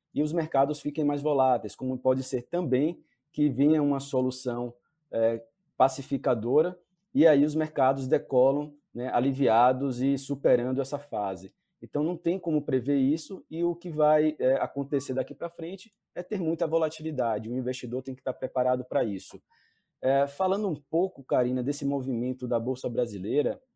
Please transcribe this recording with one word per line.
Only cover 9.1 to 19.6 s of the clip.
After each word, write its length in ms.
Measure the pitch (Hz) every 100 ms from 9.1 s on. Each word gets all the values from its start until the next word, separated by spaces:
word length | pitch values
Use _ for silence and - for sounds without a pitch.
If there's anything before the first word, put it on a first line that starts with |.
aliviados 880 | 117 131 131 127 113 123 127 139 123
e 160 | 135 135
superando 640 | - 139 151 123 123 131
essa 200 | 131 139
fase. 520 | - 110 101 92 92 - _ _
Então, 220 | 120 147
não 120 | 156 175
tem 220 | 170 185
como 240 | 175 156
prever 360 | 147 131 120 143
isso 460 | 131 160 - 185 -
e 140 | 160
o 100 | 170
que 160 | 170 180
vai, 460 | 151 151 156 156 151
é, 160 | 127
acontecer 600 | 135 123 - 139 143 131
daqui 200 | 127 -
pra 160 | - 165
frente 420 | - 165 190 - _ _
é 80 | -
ter 160 | 175 196
muita 260 | 165 165
volatilidade. 840 | 160 165 156 - 156 147 117 107 110
O 80 | 123
investidor 480 | 123 127 120 123
tem 100 | 131
que 80 | 127
tá 100 | -
preparado 520 | 127 131 135 127 127
pra 180 | 123 143
isso. 400 | 120 98 - 95 _ _